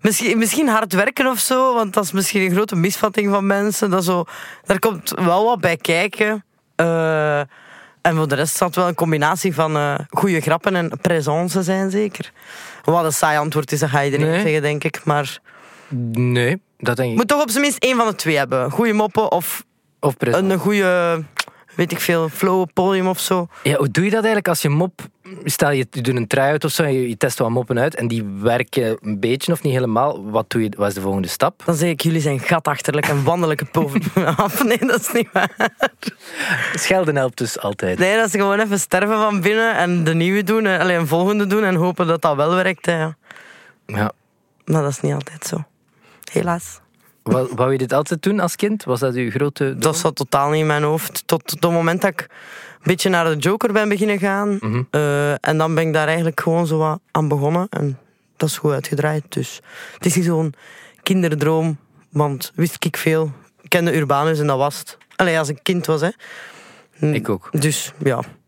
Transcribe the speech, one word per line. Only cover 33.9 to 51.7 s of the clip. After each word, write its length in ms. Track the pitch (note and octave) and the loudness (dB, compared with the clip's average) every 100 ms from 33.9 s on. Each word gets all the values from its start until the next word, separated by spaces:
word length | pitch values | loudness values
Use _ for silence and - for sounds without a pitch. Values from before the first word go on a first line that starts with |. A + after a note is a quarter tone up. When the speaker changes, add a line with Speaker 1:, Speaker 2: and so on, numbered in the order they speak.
| C#3+ E3 - | 0 0 0
Speaker 1:
<laughs> 120 | D#3 D3+ | 0 2
Af. 280 | G#3 - | 0 2
Nee, 140 | B3 A#3 | 2 2
dat 220 | C4 A#3 | 2 0
is 120 | - | 0
niet 160 | A#3 - | -2 0
waar. 180 | G3 F#3+ - A3 _ B3 _ - - - - - - - | 0 0 0 -4 _ -2 _ -14 -12 -16 -10 -4 -4 -4
Speaker 2:
Schelden 420 | E3 - F#3+ E3 C#3+ | -4 0 2 2 2
helpt 220 | C3 - | 0 -2
dus 200 | A#2+ - | -6 -4
altijd. 400 | G2+ G2+ F#2+ F#2 | -6 -4 -4 0
Speaker 1:
Nee, 180 | F#3 A3 | 2 2
dat 100 | A3+ | 0
is 60 | |
gewoon 280 | G3 G3 G3+ | 0 0 0
even 200 | A3 G3+ | 0 -2
sterven 360 | - F#3 G3+ A3 | 0 0 0 0
van 240 | G#3+ G3+ | 0 2
binnen 360 | F3 A3 A3+ A3 | 0 2 0 0
en 280 | F3 F3 | 0 2
de 100 | D#3+ | 2
nieuwe 280 | E3 E3+ G3+ | 2 2 0
doen, 220 | G3 A3 | 2 0
hè. 140 | G#3+ F#3 | 2 2
Allee, 180 | F3+ F3 | 2 0
een 100 | D#3+ | 2
volgende 400 | E3 F#3 G#3 G3+ | 2 2 0 2
doen 180 | G#3 | 2
en 100 | G#3 | 2
hopen 320 | F3+ F3+ F3 F3 | 2 0 0 0
dat 160 | E3 | 2
dat 140 | E3 C#3+ | 2 2
wel 180 | D3+ | 2
werkt, 320 | F3+ F#3 F3 - | 2 0 -2 -2
hè. 120 | E3+ D#3+ D#3 _ - - - - _ - | -2 -4 -8 _ -20 -20 -20 -20 _ -8
Speaker 2:
Ja. 260 | G2+ G#2+ - _ _ _ _ | -4 -2 -4 _ _ _ _
Speaker 1:
Maar 180 | - D#3 | -2 0
dat 80 | C#3+ | 0
is 100 | C3+ | -2
niet 120 | D3 | -4
altijd 320 | C#3+ C#3 D#3 - | -4 -6 -12 -8
zo. 180 | E3 D3+ _ _ _ _ _ - | -8 -8 _ _ _ _ _ -6
Helaas. 480 | - F3 F3 - - _ _ _ _ | -2 -2 -4 -6 -18 _ _ _ _
Speaker 2:
Wou, 260 | - B2 B2+ | 0 0 0
wou 180 | B2+ B2+ | 0 0
je 60 | C3+ | 2
dit 140 | B2+ | 2
altijd 300 | C3 D3 E3 | 0 0 -2
doen 180 | F#3+ G#3 | 0 0
als 160 | E3+ - | -2 -2
kind? 280 | G3+ G#3+ | -2 -2
Was 160 | - B2 | -2 -2
dat 140 | C3 | 0
uw 160 | B2 A#2+ | 0 -2
grote 340 | A2+ C#3+ - | 0 -2 0
droom? 160 | C3+ C3+ | -4 0
Speaker 1:
Dat 160 | D3+ D#3 | 0 2
zat 200 | E3 - | -2 -2
totaal 340 | C#3+ C#3+ C#3+ | 0 2 2
niet 100 | D#3 | 2
in 60 | D#3 | 2
mijn 160 | D3 | 0
hoofd. 400 | D3+ D#3 - - - | 0 0 -4 -10 -2
Tot, 200 | E3 - | -2 -2
tot 160 | D3+ | -2
het 100 | E3+ | 0